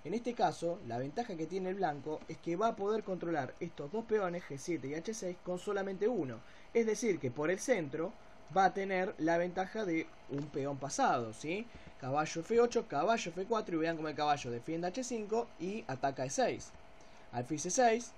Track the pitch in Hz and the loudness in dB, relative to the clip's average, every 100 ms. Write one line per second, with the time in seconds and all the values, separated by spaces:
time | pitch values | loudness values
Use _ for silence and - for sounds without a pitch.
0 | 151 214 240 233 180 127 170 180 123 117 | -4 -4 -4 2 2 2 -4 -4 -4 -4
1 | 135 185 240 175 160 190 185 196 175 147 | -4 -4 -4 -4 -4 -2 -2 0 0 -2
2 | 143 156 - - - 170 226 220 196 220 | -4 -6 -6 -8 -2 2 2 2 0 0
3 | 208 180 170 160 127 - 175 - 143 214 | 0 -4 0 0 -2 -6 -10 -8 -4 -4
4 | 226 214 185 175 - 139 - 160 135 151 | 2 2 2 -2 -6 -8 -2 -2 -2 -4
5 | 165 220 185 180 - 180 208 202 190 190 | -4 -4 -4 -6 -4 -4 -2 -2 -2 2
6 | 208 240 139 117 - - - - 220 214 | 2 2 -2 -4 -12 -20 -2 2 2 2
7 | 233 165 127 127 151 190 - 233 147 147 | 2 2 0 0 0 0 2 2 2 -2
8 | 175 - - - - 170 190 196 196 190 | -4 -6 -20 -20 -2 6 6 4 0 2
9 | 185 - 160 170 180 180 190 220 208 160 | 2 2 4 4 2 0 -4 -2 0 0
10 | 156 - - 139 147 147 139 139 139 - | -2 -10 -6 -6 -4 -2 -2 -4 -4 2
11 | 247 147 113 110 147 190 233 - - - | 4 4 0 -6 -4 -4 -6 -12 -16 -8
12 | 127 143 160 165 165 226 240 240 - 143 | 0 0 2 -2 2 6 6 4 0 0
13 | 175 226 180 175 190 170 180 165 160 165 | 2 2 0 -4 0 0 0 0 2 0
14 | 156 147 147 143 131 120 117 165 175 180 | -2 0 2 2 2 -4 -4 -2 -2 -2
15 | 247 233 202 220 233 - 180 214 - 131 | -4 -4 0 0 -2 -6 -4 -4 -4 -2
16 | 139 135 135 - 226 123 - - - - | -2 -2 -4 2 0 0 -8 -18 -20 -20
17 | - - - 120 127 151 180 180 240 226 | -20 -18 -8 -6 -4 -2 0 6 6 6
18 | 240 | 0